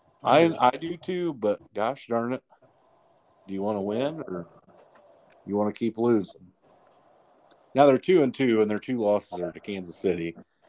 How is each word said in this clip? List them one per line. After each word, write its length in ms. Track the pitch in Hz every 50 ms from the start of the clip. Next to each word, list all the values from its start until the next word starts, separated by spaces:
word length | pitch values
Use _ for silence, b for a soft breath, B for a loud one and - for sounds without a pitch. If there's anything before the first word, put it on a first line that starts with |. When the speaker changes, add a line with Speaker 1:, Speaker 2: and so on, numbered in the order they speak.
| _ _ _ _ -
Speaker 1:
I, 220 | - 123 151 170
Speaker 2:
Yeah. 100 | 165 160 -
Speaker 1:
I 120 | 127 123
do 240 | 127 151 165 165 175
too, 380 | 170 - - 185 180 175 170 147
but 260 | 123 104 104 101 - - _ _
gosh 340 | 101 104 113 139 143 - -
darn 260 | 117 117 117 120 131
it. 100 | 127 _ _ _ _ _ _ _ _ _ _ _ _ _ _ _ _ _ _ _ _ _
Do 80 | - 95
you 80 | 95
wanna 200 | 98 104 110 101
win 400 | 95 101 104 117 131 143 160 160
or 260 | 143 - 92 87 85 - _ - _ _ _ - - _ _ - _ _ _ _ _ _ _ _ _
you 120 | - 98 104
wanna 160 | 104 104 101
keep 240 | - 120 113 107 -
losing? 560 | 113 120 120 107 92 - - - 90 90 _ _ _ _ _ _ _ _ _ _ _ _ _ _ _ _ _ _ _ _ _ _ _ _ _
Now 120 | 131 143 143
they're 100 | 131 127
two 260 | - - 190 175 143
and 100 | 127 113
two, 280 | - 135 123 113 110
and 100 | 107 104
their 80 | 107 104
two 200 | - - 131 120
losses 420 | 110 104 104 101 - - - 87
are 100 | 87 85
to 80 | 80 82
Kansas 380 | - - 101 98 92 85 82 -
City 380 | - 98 87 87 85 85 82 - - _ _ _ _